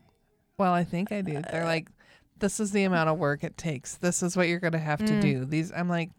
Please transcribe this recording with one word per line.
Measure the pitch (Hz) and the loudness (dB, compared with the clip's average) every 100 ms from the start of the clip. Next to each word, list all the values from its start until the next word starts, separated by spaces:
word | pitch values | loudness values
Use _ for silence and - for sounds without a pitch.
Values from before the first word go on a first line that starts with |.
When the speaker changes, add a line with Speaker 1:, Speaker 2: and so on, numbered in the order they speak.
| _ _ _ _ _ - | _ _ _ _ _ -2
Speaker 1:
"Well, | 190 | 2
I | 175 | 2
think | 175 175 208 | 0 -2 -4
I | 208 | -4
do." | 185 143 156 | -4 -4 -4
They're | 160 | -4
like, | 165 165 - - _ - _ - | -2 -2 -4 -16 _ -20 _ -4
"This | 202 - | -2 -2
is | 214 | -2
the | 202 | 2
amount | 190 180 160 | 4 4 2
of | 156 | 2
work | 147 143 | 0 0
it | 170 - | -4 -6
takes. | 170 135 - - | -6 -6 -8 -4
This | 180 175 | -2 0
is | 180 180 | 0 2
what | 170 | 2
you're | 170 | 2
gonna | 175 160 | 0 0
have | 156 151 | 0 0
to | 214 | 2
Speaker 2:
Mm. | 151 | 2
Speaker 1:
do." | 151 131 131 | 4 2 0
These, | 156 160 | -2 -2
I'm | - 175 | -2 -2
like, | 175 170 | -2 -4